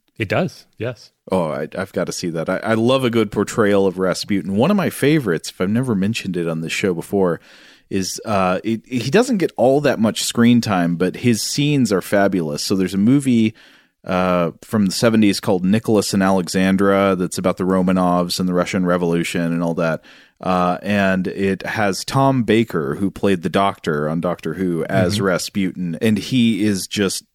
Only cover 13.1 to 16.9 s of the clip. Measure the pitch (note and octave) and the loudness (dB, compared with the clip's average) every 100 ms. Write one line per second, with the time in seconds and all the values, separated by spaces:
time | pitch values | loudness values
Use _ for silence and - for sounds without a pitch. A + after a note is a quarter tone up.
13.1 | C#3 C3+ A#2 A2 - - - _ _ - | 4 4 2 2 -2 -16 -20 _ _ -4
14.1 | F#2 F2+ F2+ E2+ - - A2+ G2 - A#2+ | 0 2 2 0 -4 -4 0 0 2 2
15.1 | A2+ G#2 F#2 - F#2+ F#2 A2 - G#2+ - | 4 4 2 0 0 2 0 2 0 0
16.1 | G2+ F#2+ F#2+ E2+ F#2+ F#2 F#2+ G2 | 0 2 2 0 0 0 2 2